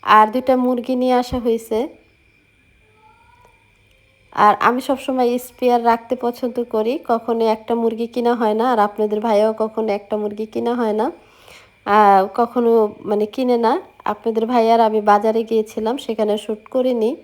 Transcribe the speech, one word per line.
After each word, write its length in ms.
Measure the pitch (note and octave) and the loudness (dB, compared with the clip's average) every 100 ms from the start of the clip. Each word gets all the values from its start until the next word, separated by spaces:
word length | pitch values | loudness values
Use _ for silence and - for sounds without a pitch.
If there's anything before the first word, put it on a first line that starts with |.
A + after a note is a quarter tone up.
আর 260 | - G#3+ A3 | 6 6 6
দুইটা 280 | B3+ B3+ B3+ | 2 0 0
মুরগি 400 | B3 B3+ A3+ B3+ | 2 -2 -4 -2
নিয়ে 180 | B3+ | 0
আসা 260 | B3 B3 B3+ | 0 -2 -4
হয়েছে। 480 | A#3 A3+ A3+ A3 D4 - _ _ _ _ _ _ _ _ _ _ _ _ _ _ _ _ _ _ _ _ _ _ _ | -2 -4 -2 -4 -4 -10 _ _ _ _ _ _ _ _ _ _ _ _ _ _ _ _ _ _ _ _ _ _ _
আর 240 | - G#3 G3+ | 2 4 4
আমি 220 | - B3 | 2 0
সবসময় 560 | - C4 - C4 B3 B3 | -2 -4 -2 -2 0 -2
স্পেয়ার 480 | B3 - B3 A#3+ A#3 | -6 -4 0 2 2
রাখতে 300 | A#3 A#3 B3+ | 0 -2 -6
পছন্দ 480 | A#3+ A#3+ B3+ A#3 | -4 -4 -6 -6
করি, 360 | A#3 A3 G#3+ D4 - | -4 -2 -2 -4 -4
কখনো 380 | A#3 A#3 A#3 A3+ | -4 -2 -2 0
একটা 300 | A3 A3 A#3 | -2 -4 -2
মুরগি 320 | A3+ A3 A#3 | -2 -4 -6
কিনা 260 | B3 A#3+ | -4 -2
হয় 200 | A#3+ A3+ | 0 0
না, 180 | G#3+ A#3+ | 0 0
আর 80 | A#3 | 0
আপনাদের 400 | G#3 G#3 G#3+ G#3+ | 0 0 -4 -2
ভাইয়াও 340 | A3+ G#3 A3 A3 | 0 2 0 0
কখনো 340 | A3 A3 A3 | -6 -4 -4
একটা 260 | G3+ G#3 G#3+ | -4 -6 -6
মুরগি 280 | G#3 G#3 A3 | -6 -8 -8
কিনা 280 | A#3 A#3 | -6 -4
হয় 200 | A#3+ A3+ | -2 -2
না, 180 | G#3+ B3 - _ _ - - - _ - | -2 -4 -6 _ _ -20 -20 -20 _ 0
আহ, 420 | G#3 G#3 G3 F#3+ F#3+ | 4 6 6 2 -2
কখনো, 600 | A#3 B3 A#3 A3+ G#3+ - | -2 0 2 4 2 -2
মানে, 260 | - G#3 G#3+ | -6 -4 -4
কিনে 320 | A#3+ B3+ A#3+ | -4 0 0
না। 240 | A#3 D4 - _ - | 2 0 -4 _ -8
আপনাদের 400 | G#3 A3+ A3 A3 | -6 -4 -2 0
ভাইয়ার 340 | B3 A3+ A3+ | 2 4 4
আমি 220 | A3+ G#3+ | 4 2
বাজারে 420 | G#3 G#3 A3 A3 | 2 4 4 -2
গিয়েছিলাম, 540 | A3 A3+ G#3+ - A3 C4+ | 0 -2 -2 -4 -6 -6
সেখানে 400 | - A3 G#3+ G#3 | -6 -4 -2 -2
শ্যুট 300 | - G#3+ - | -4 -12 -6
করিনি। 480 | C4 B3+ A#3+ A3 D#4 | -2 -2 0 -2 -4